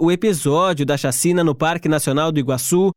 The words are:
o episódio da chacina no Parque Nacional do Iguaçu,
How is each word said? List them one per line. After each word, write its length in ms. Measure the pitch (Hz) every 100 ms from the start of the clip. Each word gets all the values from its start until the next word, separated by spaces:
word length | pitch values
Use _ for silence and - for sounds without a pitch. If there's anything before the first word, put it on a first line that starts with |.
o 100 | 165
episódio 760 | 175 220 170 147 151 190 160 143
da 100 | 143
chacina 480 | 143 127 175 175
no 100 | 165
Parque 320 | 135 156 170 156
Nacional 460 | 156 147 139 160
do 80 | 156
Iguaçu, 520 | 131 131 - 175 190